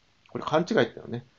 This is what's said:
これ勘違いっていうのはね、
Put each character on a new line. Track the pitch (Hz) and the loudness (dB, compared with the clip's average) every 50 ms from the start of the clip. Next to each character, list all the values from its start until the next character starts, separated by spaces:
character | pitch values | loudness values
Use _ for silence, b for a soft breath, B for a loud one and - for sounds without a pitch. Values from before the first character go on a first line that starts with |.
| _ _ _ _ _ - | _ _ _ _ _ -12
こ | - 120 | -10 -8
れ | - | -4
勘 | - 147 165 | 0 0 0
違 | 175 - 226 | 2 2 4
い | 143 120 | 4 4
っ | |
て | - | 2
い | - | 0
う | |
の | - | -10
は | - - | -10 -8
ね、 | 110 120 - b b | -8 -8 -10 b b